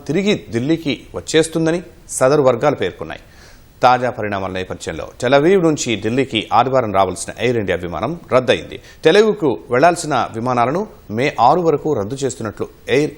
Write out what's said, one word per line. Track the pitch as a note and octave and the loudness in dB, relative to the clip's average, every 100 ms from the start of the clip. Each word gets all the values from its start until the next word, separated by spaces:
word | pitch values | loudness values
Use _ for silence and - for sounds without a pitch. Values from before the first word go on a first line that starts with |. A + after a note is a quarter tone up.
| - | -4
తిరిగి | D#3+ G3 G3+ - | -2 0 -2 -4
ఢిల్లీకి | A2+ C3+ E3 C#3+ B2 - F#2 | -4 -2 -2 -4 -8 -8 -12
వచ్చేస్తుందని | - D#3 D#3+ E3 D#3+ E3+ E3+ - - | -2 0 0 0 -2 -2 -6 -20 -10
సదరు | - C3 D3 | 0 2 4
వర్గాలు | C3 A#2 D3 C3 | 4 2 0 0
పేర్కొన్నాయి. | F#2+ - D#2 - - - - - - - | -4 -6 -12 -14 -18 -20 -20 -20 -20 2
తాజా | B2+ B2 B2 | 4 4 0
పరిణామాల | A2+ G#2 G2 F#2+ | -4 -4 -4 -4
నేపథ్యంలో | F#2 F#2 F2+ - D#2+ - - | -6 -8 -10 -8 -10 -10 -4
టెల్ | A#2+ | 2
అవీవ్ | C#3 D#3+ G3 | 4 4 4
నుంచి | E3 D3 B2+ G#2 | 2 0 -2 -2
ఢిల్లీకి | G#2 B2+ B2+ A2+ F2 | -2 -2 -2 -2 0
ఆదివారం | G#2+ B2+ C3 A2+ | 2 2 0 0
రావాల్సిన | F#2+ F#2+ F2+ - - | 0 0 -2 -10 -4
ఎయిర్ | A#2 A#2 | -2 -2
ఇండియా | F#2+ F2 | -2 -4
విమానం | F2 E2 A2+ E3+ - | -4 -6 -6 -8 0
రద్దయింది. | B2 B2 F#2+ C#2+ - - - D#3+ | 0 2 -2 -4 -16 -18 -2 4
టెల్ | G3 | 4
అవీవ్కు | A3 - D3+ G#2 - | 4 2 -2 -2 -2
వెళ్లాల్సిన | A#2+ E3 E3+ D3+ C3 G2 A2 | 2 4 2 -2 -2 -2 -4
విమానాలను | B2 B2 A#2+ E3 G#3+ - - | -2 0 0 -2 -6 -12 -10
మే | G#2+ C#3+ - | -4 -2 4
ఆరు | A#2+ E3+ | 4 4
వరకు | E3 C#3+ D#3 | 2 0 0
రద్దు | B2+ G2 C3 | -2 -4 -4
చేస్తున్నట్లు | C3 - A2 - A2 - - | -6 -6 -8 -8 -10 -10 -2
ఎయిర్ | B2 D3 | 0 0